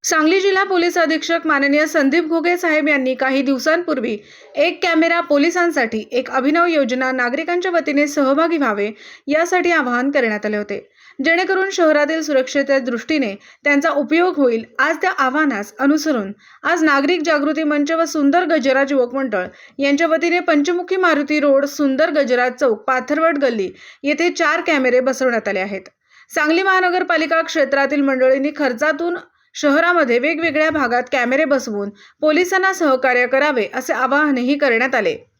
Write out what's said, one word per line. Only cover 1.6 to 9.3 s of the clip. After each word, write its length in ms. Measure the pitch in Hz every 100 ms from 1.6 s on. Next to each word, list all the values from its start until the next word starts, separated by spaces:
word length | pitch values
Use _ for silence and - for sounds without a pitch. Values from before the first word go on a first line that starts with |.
| 277 285 302
संदीप 420 | 320 277 320 311
घुगे 280 | 330 330 349
साहेब 300 | 349 302 302
यांनी 240 | 285 262
काही 280 | 254 262 269
दिवसांपूर्वी 760 | 269 262 262 330 349 269 220 208 - - - -
एक 260 | 320 339
कॅमेरा 360 | 359 320 339 339
पोलिसांसाठी 840 | 330 294 311 349 349 294 226 220 -
एक 180 | 240 262
अभिनव 360 | 269 262 320 349
योजना 460 | 320 254 254 262
नागरिकांच्या 600 | 262 240 277 330 349 370
वतीने 340 | 349 302 285 294
सहभागी 500 | 294 269 277 330 330
व्हावे 320 | 262 202 208 214 - -
यासाठी 440 | -